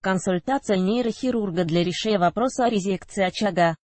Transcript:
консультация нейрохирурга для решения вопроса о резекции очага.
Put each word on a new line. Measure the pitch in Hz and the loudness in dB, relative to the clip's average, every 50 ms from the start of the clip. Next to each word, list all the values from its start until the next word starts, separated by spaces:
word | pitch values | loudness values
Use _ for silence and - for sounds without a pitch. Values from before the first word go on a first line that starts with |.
консультация | - 190 190 185 - 196 185 175 - - 269 277 - - 208 185 | 0 0 -2 0 0 0 -2 -2 -2 -2 -4 -2 0 0 0 2
нейрохирурга | 185 185 226 247 247 226 208 - - 254 240 233 208 190 160 175 180 | 2 0 0 0 0 -2 -4 -2 -2 -2 -2 0 -2 -2 0 0 0
для | 160 160 175 175 | 2 2 2 2
решения | 180 170 - - 220 208 190 | 0 -2 -4 -2 0 2 2
вопроса | 180 175 - 214 240 262 - - 247 | 2 2 2 0 -2 -2 0 0 0
о | 240 | 2
резекции | 233 202 175 202 190 - - - - 208 | 2 0 0 -2 -4 -4 -6 -8 -2 -2
очага. | 190 185 - - 214 202 170 180 170 165 160 _ _ | -2 -2 0 -2 -2 0 2 2 2 2 2 _ _